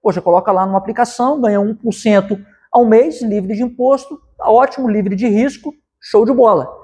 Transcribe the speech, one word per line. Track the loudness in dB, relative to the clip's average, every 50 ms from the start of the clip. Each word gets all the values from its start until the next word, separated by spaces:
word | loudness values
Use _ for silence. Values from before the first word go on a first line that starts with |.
Poxa, | _ -2 -2 -2
coloca | 0 2 2 2 2 0
lá | 0 0 0
numa | -2 -2 -4
aplicação, | -4 -4 -4 -4 -4 -4 -2 -4 -4 -2 -2 -2
ganha | -2 0 0 0
um | -2 -4 -6
por | -6 -6 -8 -8
cento | -4 -2 2 2 2 2 0 -8 -8 -10 _ _ _ _ _
ao | 2 2 4
mês, | 6 4 4 4 2 -2 -6
livre | -6 -4 -4 -4 -4 -6 -6
de | -6 -6
imposto, | -6 -4 -2 0 0 0 0 -2 -12 -20 -20 _ _ _ _
tá | -2 2
ótimo, | 4 4 4 2 -2 -4 -4 -2
livre | -2 -2 -2 -2 -4
de | -2 -2 0
risco, | 0 2 0 -2 -4 -6 _ -16 -16 _ _ _ _ _
show | _ 0 2 2 2
de | 2 2
bola. | 4 4 4 4 2 -2 -6 -12 -20